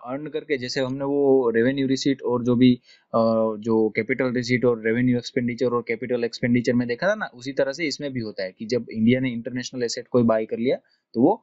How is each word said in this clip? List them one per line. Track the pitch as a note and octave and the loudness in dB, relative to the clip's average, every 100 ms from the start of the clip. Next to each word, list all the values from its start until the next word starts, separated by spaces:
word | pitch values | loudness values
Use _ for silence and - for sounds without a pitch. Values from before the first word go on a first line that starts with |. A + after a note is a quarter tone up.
| A#2+ | -10
earn | C3+ D3+ | -10 -8
करके। | D3 D3+ C#3 | -10 -4 -6
जैसे | B2 C#3+ | -4 -4
हमने | C3 C3+ C#3 | -4 -4 -2
वो | C#3+ C#3 C3+ A#2+ | 0 4 6 4
revenue | A2+ A#2+ C#3 C3+ | 2 2 2 0
रिसीट | C3+ D3 C3+ | 0 0 -2
और | G#2 B2 | -2 -2
जो | A#2+ A#2+ | 0 6
भी, | B2+ | 6
अ, | B2 _ - _ A#2 A2+ A2+ A2 G#2+ | 4 _ -20 _ 0 2 2 0 -2
जो | A2+ A2 A2 G#2 | 0 2 2 0
capital | G#2+ C3 C3 | -4 -2 0
रिसीट | B2 A#2+ B2 B2 | -2 0 2 2
और | A#2 A2 | 0 0
revenue | A2+ B2+ A#2+ | 2 2 2
expenditure | - - A#2+ A#2 B2+ | 0 -4 -4 -2 0
और | A#2+ A2+ | 0 -4
capital | A2+ A#2+ A#2 | -8 -4 -4
expenditure | A#2 - B2 A#2+ A#2+ | -4 -2 2 2 2
में | A#2+ A#2+ | 0 0
देखा | A#2+ F3 | -2 -2
था | G#3+ | -2
ना, | F#3+ | -6
उसी | B2 B2 | -10 -12
तरह | C#3 C3+ | -2 -2
से | C#3 E3 | -2 -6
इसमें | C3 D3 | -4 -6
भी | C3 | -6
होता | A2 G2+ | -8 -8
है | F#2+ | -10
कि | - A2+ | -10 -4
जब | A#2+ A#2 | -4 -4
India | A2 A2+ B2+ | 0 2 2
ने | C3 | 0
इंटरनेशनल | A#2 A#2 B2 B2 C3 | -6 -8 -8 -8 -6
asset | A#2 - - | -6 -6 -2
कोई | B2+ A#2 | 2 4
बाय | A2 A2 | 2 0
कर | A2+ | -4
लिया | A#2+ E3+ _ _ _ - | -2 -4 _ _ _ 2
तो | |
वो | C3+ A3+ | 2 2